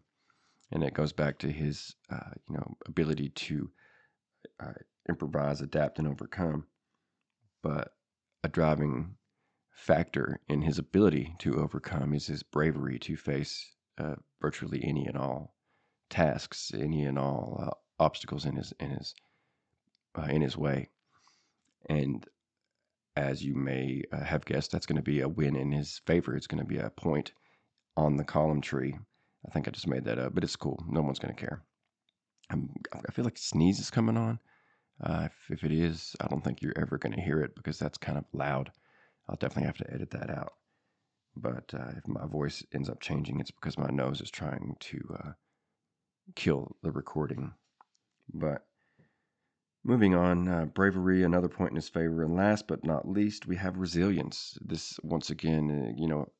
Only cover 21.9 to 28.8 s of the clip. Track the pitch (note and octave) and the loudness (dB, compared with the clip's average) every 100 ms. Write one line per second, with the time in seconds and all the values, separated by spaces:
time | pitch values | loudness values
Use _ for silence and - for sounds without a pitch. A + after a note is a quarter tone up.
21.9 | D2+ C#2 A#1+ - _ _ _ _ _ _ | 0 0 -2 -8 _ _ _ _ _ _
22.9 | _ _ - C#3 C#3 C#2 - C2 C2 C2 | _ _ -2 -2 -2 -4 -2 -2 -2 -2
23.9 | C2+ - D2 C#2+ D#2 - C#2+ - - - | -4 -4 -6 -2 -2 0 -2 -2 -2 0
24.9 | D2+ C#2+ D2 C2+ D#2 C#2+ C#2 C#2 D2 C#2+ | -2 0 0 0 2 2 2 0 0 -2
25.9 | - - E2+ - C#2 - D2+ D2+ C2+ A1 | -4 2 4 4 -2 -2 -4 -2 -4 -4
26.9 | - F2 D2 - - _ _ _ _ _ | -4 0 0 -2 -8 _ _ _ _ _
27.9 | - D2+ C#2+ D2+ - D#2 D2 - C2+ | 2 4 4 2 4 4 4 0 -2